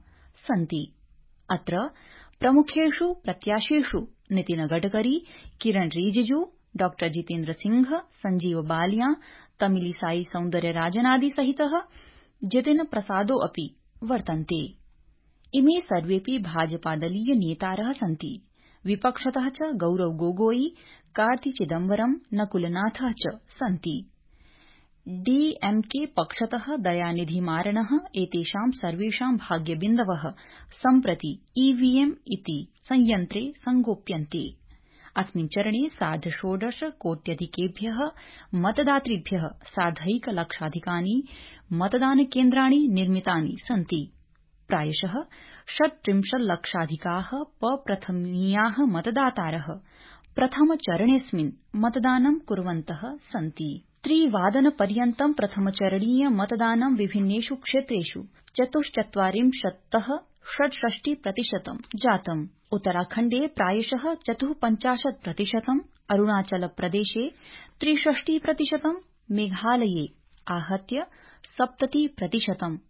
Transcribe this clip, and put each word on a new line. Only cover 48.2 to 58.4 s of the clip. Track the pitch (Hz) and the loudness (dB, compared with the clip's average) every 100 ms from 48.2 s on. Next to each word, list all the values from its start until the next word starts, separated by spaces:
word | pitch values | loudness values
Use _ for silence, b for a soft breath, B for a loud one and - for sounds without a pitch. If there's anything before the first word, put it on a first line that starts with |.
| 180 180 190 208 226 220 | -2 0 2 2 2 2
मतदातारः | 277 170 226 254 262 247 165 165 147 185 B B B B - - | 2 2 0 0 0 0 -2 -4 -6 -10 B B B B -8 0
प्रथमचरणेऽस्मिन् | 262 277 311 311 - 170 226 262 - 175 147 - _ 208 | 0 4 4 4 0 2 4 4 2 -2 -2 -4 _ 0
मतदानं | 233 254 254 254 269 311 | 0 2 2 4 4 2
कुर्वन्तः | 302 196 180 165 156 156 | 0 -2 -2 -4 -4 -8
सन्ति। | 240 294 - 214 156 - 151 - - _ | -8 -12 -8 -6 -4 -4 -6 -6 -14 _
त्रिवादनपर्यन्तं | - 320 302 202 190 262 277 - 196 220 240 233 294 | 0 4 4 4 2 4 4 4 0 2 0 2 0
प्रथमचरणीय | 294 202 202 196 196 190 196 226 254 277 | 2 -2 0 -2 0 0 2 2 4 4
मतदानं | 202 208 226 226 226 262 | 2 0 0 2 2 2
विभिन्नेषु | 233 196 208 196 214 226 262 | 2 2 2 2 0 -2 -6
क्षेत्रेषु | - 269 269 208 165 185 196 b | 0 0 0 -2 -4 -8 -14 b